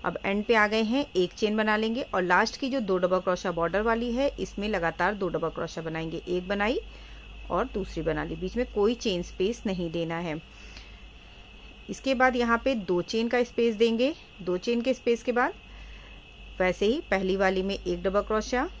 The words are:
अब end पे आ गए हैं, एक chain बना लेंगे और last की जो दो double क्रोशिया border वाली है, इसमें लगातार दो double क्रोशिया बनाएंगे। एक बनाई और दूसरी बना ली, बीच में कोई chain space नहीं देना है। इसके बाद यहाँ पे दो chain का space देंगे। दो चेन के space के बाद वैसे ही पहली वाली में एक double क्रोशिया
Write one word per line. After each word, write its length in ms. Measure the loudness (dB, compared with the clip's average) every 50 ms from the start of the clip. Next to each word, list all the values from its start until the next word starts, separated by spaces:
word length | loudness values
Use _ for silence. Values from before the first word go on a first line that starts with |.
| -2
अब 140 | -4 -4 -2 -2
end 200 | 0 0 0 2
पे 100 | 4 4
आ 120 | 4 6
गए 160 | 4 4 2
हैं, 240 | 2 2 2 0 0 0 2
एक 160 | 0 0 0
chain 240 | 0 0 0 0 2
बना 200 | 2 2 2 2
लेंगे 260 | 2 2 0 -2 -2
और 200 | -4 -2 -2 0
last 340 | 2 4 6 6 4 2 0
की 120 | -4 -4 -2
जो 120 | 0 0
दो 180 | 2 2 2 2
double 200 | 4 2 2 2
क्रोशिया 340 | 2 0 -2 0 -2 -2
border 300 | 0 0 0 2 2 2
वाली 300 | 2 2 2 2 0 -2
है, 160 | 0 0 0 0 0 -2
इसमें 280 | -6 -6 -4 -4 -2 -2
लगातार 460 | 0 0 0 -2 0 2 0 0 0
दो 140 | 0 -2 -2
double 200 | -2 -2 -2 -2
क्रोशिया 360 | -2 -4 -6 -6 -6 -8 -6
बनाएंगे। 380 | -6 -6 -6 -6 -6 -6 -6 -4 -2
एक 200 | -4 -2 -2 -2
बनाई 320 | -2 0 0 0 0 -2 -4 -8 -16 -16 -16 -16 -18 -18 -16 -16 -16 -14 -8 -2
और 140 | -2 -2 -2
दूसरी 380 | -2 -2 -6 -6 -4 -4 -2
बना 220 | -2 0 0 -2 -2
ली, 120 | -4 -6
बीच 200 | -6 -6 -4 -2
में 100 | -2 -2 0
कोई 220 | 2 2 4 4 2
chain 280 | 2 0 0 0 0
space 400 | -2 -6 -2 0 0 0 0 -2 -4
नहीं 240 | -4 -2 -2 -4 -4
देना 280 | -2 -4 -2 -2 -4 -4
है। 220 | -4 -4 -6 -6 -8 -12 -20 -20 -18 -16 -16 -16 -18 -18 -18 -18 -18 -18 -20 -20 -20 -20 -20 -20 -20 -20 -20 -20 -20 -20 -20 -18 -12 -12
इसके 240 | -12 -4 0 0 4
बाद 220 | 6 4 4 4
यहाँ 240 | 4 4 4 2 2 4
पे 100 | 2 0
दो 280 | 0 0 0 0 0
chain 260 | 0 0 0 0 0 2
का 140 | 2 2
space 320 | 0 0 2 2 2 2 4
देंगे। 400 | 4 4 4 4 4 2 2 2 -4 -14 -20 -16 -8
दो 140 | -2 -2 -2
चेन 240 | 0 0 0 0 2
के 140 | 2 2 0
space 280 | 2 2 0 0 2
के 100 | 0 0
बाद 220 | 2 2 2 0 -2 -8 -16 -18 -16 -16 -16 -16 -16 -16 -18 -18 -18 -20 -20 -20 -20 -18 -18 -18 -2 0
वैसे 260 | 2 2 2 2 2
ही 140 | 2 2 2 0 0
पहली 260 | 0 0 2 2 2
वाली 260 | 4 4 4 4 2
में 160 | 0 -2 -4 -2
एक 240 | -2 -4 -4 0
double 180 | 0 2 2 2
क्रोशिया 500 | 2 2 0 0 0 0 0 0 0 -2 -6 -12